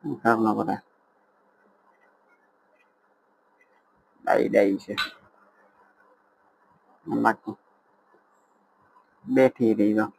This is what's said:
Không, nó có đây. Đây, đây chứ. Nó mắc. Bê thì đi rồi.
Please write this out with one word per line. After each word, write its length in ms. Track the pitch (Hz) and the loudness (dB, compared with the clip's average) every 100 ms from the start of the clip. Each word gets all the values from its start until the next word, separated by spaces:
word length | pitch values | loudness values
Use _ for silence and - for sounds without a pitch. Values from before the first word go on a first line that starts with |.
Không, 400 | 156 135 117 113 | -8 -4 -2 0
nó 120 | 110 107 | 0 -2
có 60 | |
đây. 140 | 82 113 _ _ _ _ _ _ _ _ _ _ _ _ _ _ _ _ _ _ _ _ _ _ _ _ _ _ _ _ _ _ _ _ _ _ | -4 -6 _ _ _ _ _ _ _ _ _ _ _ _ _ _ _ _ _ _ _ _ _ _ _ _ _ _ _ _ _ _ _ _ _ _
Đây, 260 | - - 101 | -2 0 2
đây 280 | - 101 98 - | 2 2 -2 -6
chứ. 60 | 101 - - _ _ _ _ _ _ _ _ _ _ _ _ _ _ _ _ _ _ - | -8 -8 -10 _ _ _ _ _ _ _ _ _ _ _ _ _ _ _ _ _ _ -8
Nó 100 | 117 | -2
mắc. 220 | 113 107 - 101 _ _ _ _ _ _ _ _ _ _ _ _ _ _ _ _ | -2 -2 -10 -16 _ _ _ _ _ _ _ _ _ _ _ _ _ _ _ _
Bê 260 | 107 131 131 - | -4 2 2 4
thì 180 | 117 | 0
đi 200 | 104 104 | 2 0
rồi. 140 | 107 110 | 0 -4